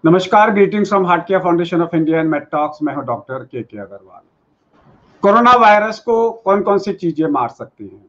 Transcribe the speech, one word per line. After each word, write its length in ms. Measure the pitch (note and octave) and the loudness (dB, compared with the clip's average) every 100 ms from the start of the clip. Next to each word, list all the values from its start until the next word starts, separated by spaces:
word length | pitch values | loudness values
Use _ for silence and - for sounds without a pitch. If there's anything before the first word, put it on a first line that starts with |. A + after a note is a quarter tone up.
| D#3+ | 2
नमस्कार, 460 | F3+ F#3 G#3+ G#3+ | 2 2 2 2
greetings 380 | G3+ F#3+ G#3 G3 | 2 0 0 -2
from 100 | G3+ | -2
Heart 220 | F3+ F3 F3 | 0 -2 -2
Care 120 | F#3+ | -2
Foundation 380 | F3+ E3+ E3+ F3 | 0 -2 0 -2
of 120 | E3+ | -2
India 240 | E3 D#3 | -2 0
and 140 | D#3+ D#3+ | 0 -2
Med 140 | D3+ | -4
Talks। 420 | C#3+ D3+ D3+ - | -4 -6 -6 -6
मैं 120 | D3 C#3 | -8 -8
हूं 100 | B2 | -8
डॉक्टर 340 | A#2 - C3 | -10 -8 -12
केके 340 | B2+ B2+ A2 G#2 | -12 -14 -14 -16
अग्रवाल। 440 | G2 G2 F#2+ F2+ _ _ _ _ _ _ _ _ _ _ | -18 -20 _ -20 _ _ _ _ _ _ _ _ _ _
कोरोना 300 | G3 G#3+ A#3+ | 2 4 6
वायरस 480 | B3 A3 G#3 G#3+ G#3+ | 6 6 4 2 -6
को 320 | - A3+ A3+ | -2 0 0
कौन-कौन 460 | A3 G3 G3+ G3 G3+ | -4 -2 0 2 0
सी 160 | G3 | -2
चीजें 340 | F#3+ F3 D3+ D#3+ | -6 -6 -2 -2
मार 220 | C#4 A#2 | -2 -4
सकती 380 | - - _ G2+ | -8 -20 _ -20
हैं? 180 | F#2+ | -20